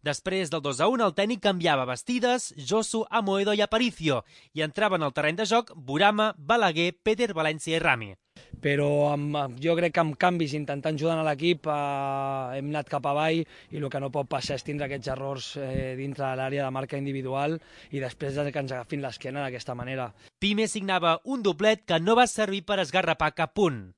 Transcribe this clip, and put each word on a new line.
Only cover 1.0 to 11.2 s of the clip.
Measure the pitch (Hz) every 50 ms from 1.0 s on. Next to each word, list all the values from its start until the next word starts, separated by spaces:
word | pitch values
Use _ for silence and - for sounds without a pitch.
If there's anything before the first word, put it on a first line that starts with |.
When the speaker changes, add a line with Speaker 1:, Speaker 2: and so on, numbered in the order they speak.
Speaker 1:
el | 233 196 160
tècnic | - 196 214 247 202
canviava | - 208 196 180 165 170 151 135 131 127
Bastidas, | 127 123 - - 247 247 214 247 247 254 - - -
Josu, | - 139 123 180 220 220 - - 226 220 -
Amoedo | - 233 214 196 196 196 196 202 208
i | 208 208
Aparicio, | 202 - 220 247 240 - - 160 156 139 120 - _ - - - _ _
i | 151 156
entraven | 151 143 - 208 208 185 175 156
al | 143 127
terreny | - 143 151 165 175
de | 165 175
joc | 214 233 240 - -
Burama, | 165 135 123 139 156 196 202 214 208 214 214 202
Balaguer, | - 143 143 226 240 220 185 156 160 170 175 175 _ _
Peter | 214 220 202 240 226 196
València | 160 156 156 156 160 - 165 160 165
i |
Rami. | 160 165 135 117 110 101 95 _ _ _ _ - - - - -
Speaker 2:
Però | - 143 143 143 143 143 147 147 147 147
amb, | 147 143 143 147 147 147
amb, | 143 135 120 123 139
jo | 165 170 165
crec | 175 170 147
que | 175 165
amb | 156 147 -
canvis, | - 180 180 170 165 143 135 151
intentant | 147 131 143 139 131 156 156 143
ajudar | 147 165 165 160